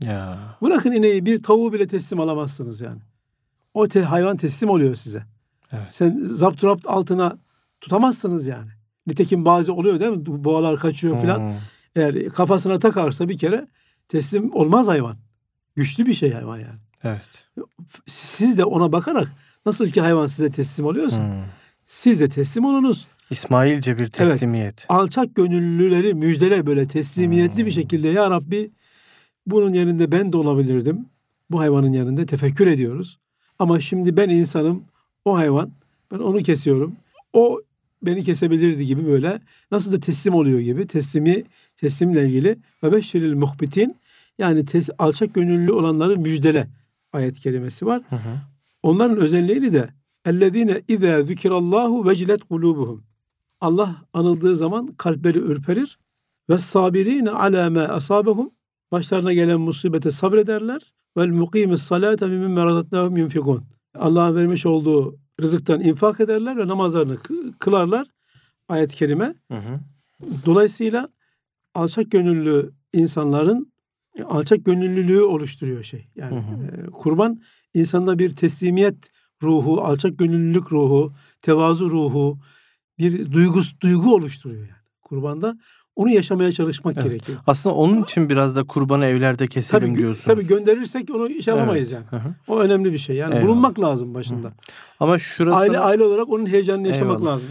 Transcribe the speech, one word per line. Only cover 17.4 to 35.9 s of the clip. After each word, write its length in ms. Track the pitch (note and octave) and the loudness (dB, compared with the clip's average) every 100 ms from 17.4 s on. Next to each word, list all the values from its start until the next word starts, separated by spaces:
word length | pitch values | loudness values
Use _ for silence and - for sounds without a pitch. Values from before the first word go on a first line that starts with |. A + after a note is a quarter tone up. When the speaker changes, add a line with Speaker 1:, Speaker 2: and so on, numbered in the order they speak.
| _ - - - E3+ - - | _ -16 -16 -18 -20 -20 -20
Speaker 2:
Siz 500 | - - - A#3 G3 | -20 -16 -2 0 2
de 80 | F3+ | 2
ona 260 | E3+ E3+ | 2 2
bakarak 360 | E3 A3+ C#4+ D3+ - _ _ G#3+ | 0 0 -2 -4 -8 _ _ -6
nasıl 220 | G#3 G3 | -2 0
ki 140 | F#3+ | 2
hayvan 240 | E3 E3 C#3+ | 2 2 0
size 240 | C#3+ D3+ | -2 -2
teslim 360 | C#3+ C#3 - D3 | -2 -6 -4 -4
oluyorsa 320 | G#3+ D#4 A2+ | -2 -2 -2
Speaker 1:
Hmm. 260 | G#2 G2 F#2+ - _ _ _ | -4 -6 -10 -16 _ _ _
Speaker 2:
siz 340 | - B3 F#3+ | -2 2 4
de 100 | C#3+ | 2
teslim 360 | C#3 C#3 A#3 C4+ | 0 -4 -2 0
olunuz. 420 | C4+ C4 G3+ - _ _ | 2 2 0 -6 _ _
Speaker 1:
İsmailce 640 | - - B2+ C3+ D3 B2+ A#2 | -12 0 2 4 2 -2 -2
bir 60 | |
Speaker 2:
Evet. 120 | A#2 | -4
Speaker 1:
teslimiyet. 720 | - F3 C#3 A#2+ A#2 G#2 - - | 0 2 2 0 -2 -4 -8 0
Speaker 2:
Alçak 460 | F3+ G3 C4 B3 - | 0 2 0 -2 0
gönüllüleri 800 | F3+ F3 E3+ E3+ F#3 F3+ G#3 | 0 0 0 2 2 2 2
müjdele 520 | E3 D#3+ D3+ F#3 G3 D3 | 0 0 2 2 2 2
böyle 220 | C#3 C3+ | 0 0
teslimiyetli 680 | D#3 C#3+ F3 F3 E3+ F3 G3+ | -2 -4 -2 2 2 2 0
bir 60 | |
Speaker 1:
Hmm. 80 | A3 | -2
Speaker 2:
şekilde. 380 | E3 - E3 D#3 | -2 -2 -2 0
"Ya 200 | F#3+ G3+ | 2 2
Rabbi, 400 | F3 C#3+ G3+ G#3+ - _ _ _ _ _ _ - | 0 -2 -6 -6 -12 _ _ _ _ _ _ -2
bunun 260 | G#3+ G3+ | 2 2
yerinde 380 | F3+ F3 E3 D#3+ | 2 2 2 2
ben 220 | F3 G3 | 2 0
de 40 | E3 | 0
olabilirdim. 680 | D3 C#3 C3 B2+ B2 F#3 B3+ _ _ _ - | 2 2 2 0 0 -4 -8 _ _ _ -6
Bu 80 | E3 | -2
hayvanın 340 | D3+ C#3+ C3+ | 2 2 2
yerinde 320 | C3 B2 C#3 D#3+ | 0 -2 -2 -2
tefekkür 420 | C#3 C#3 C#3 F#3+ | -2 -2 2 4
ediyoruz. 520 | C#3+ A#2+ C#3 F3+ - _ _ _ - | 4 0 -6 -10 -16 _ _ _ -2
Ama 200 | F3 E3+ | 0 0
şimdi 380 | C#3 F#3 F3+ E3+ | 0 -2 0 2
ben 120 | G3+ | 4
insanım, 540 | E3+ D#3+ E3+ D#3 F3+ - _ _ _ G3+ | 2 2 0 -2 -2 -8 _ _ _ 0
o 100 | F3+ | 2
hayvan, 340 | D#3 C#3 F3+ - _ | 2 2 -2 -8 _